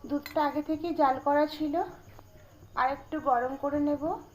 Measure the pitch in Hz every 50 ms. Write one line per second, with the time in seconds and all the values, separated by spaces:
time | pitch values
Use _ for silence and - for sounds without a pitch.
0 | - - 285 285 - - - 320 294 285 285 302 294 - 311 294 311 349 320 -
1 | 294 269 262 262 - 285 285 294 302 294 - - 311 294 285 339 370 359 - -
2 | - - - - - - - - - - - - - - - - 254 262 277 285
3 | - - - 311 - 277 254 240 247 254 269 277 - 285 285 294 294 294 294 277
4 | 277 330 381 440 - - -